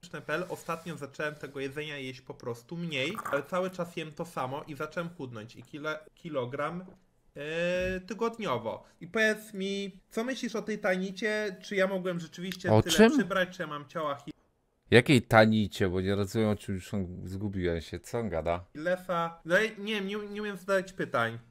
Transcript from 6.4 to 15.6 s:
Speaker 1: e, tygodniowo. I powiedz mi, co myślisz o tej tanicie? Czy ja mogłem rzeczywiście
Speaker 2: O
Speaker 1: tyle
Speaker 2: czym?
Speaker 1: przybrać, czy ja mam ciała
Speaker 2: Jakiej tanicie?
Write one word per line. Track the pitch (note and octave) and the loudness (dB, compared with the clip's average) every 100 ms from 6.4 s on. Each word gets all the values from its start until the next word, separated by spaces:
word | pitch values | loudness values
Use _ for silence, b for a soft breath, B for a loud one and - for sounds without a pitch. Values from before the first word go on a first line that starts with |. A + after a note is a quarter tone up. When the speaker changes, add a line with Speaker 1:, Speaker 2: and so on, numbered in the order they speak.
| B2 C#3 D3 F3 F#3 - _ _ _ - | -4 -4 -4 -4 -10 -18 _ _ _ -12
Speaker 1:
e, | D3 E3 F3 F3+ F#3 F#3 | -6 -2 0 0 0 -2
tygodniowo. | F#3 G#3 A3+ A3+ G3+ B2 A2 F#2+ b b | -6 -4 -4 -2 -2 0 -2 -6 b b
I | E3+ | -6
powiedz | A3+ A3 G#3+ - | 2 2 2 -4
mi, | G3+ F#3+ G3 G3 F#3+ _ | -6 -4 -4 -6 -10 _
co | - | -6
myślisz | A#3 B3+ A#3+ A3+ | -4 -4 -4 -4
o | |
tej | - G#3 | -4 -2
tanicie? | G#3+ F#3 F#3+ F#3+ A3 G#3+ G#3+ F#3 | 0 0 0 -2 -2 0 -2 -6
Czy | - G3+ | -6 2
ja | F#3+ | 2
mogłem | F#3+ F3+ F3 | 2 -2 -4
rzeczywiście | E3 - F3+ F3+ F3+ | -6 -8 -8 -2 6
Speaker 2:
O | G#2+ | 6
Speaker 1:
tyle | - | 6
Speaker 2:
czym? | - A3 | 10 10
Speaker 1:
przybrać, | C#4+ F#3 F#3+ F3+ F3+ | 10 4 2 0 -2
czy | |
ja | D#3+ | -8
mam | D3 C#3+ | -8 -8
ciała | F3 D3+ C#3 - - _ _ _ _ _ | -4 -4 -4 -8 -16 _ _ _ _ _
Speaker 2:
Jakiej | A2 B2 C3+ | 8 10 6
tanicie? | - A2+ A2 A2 | 8 8 10 8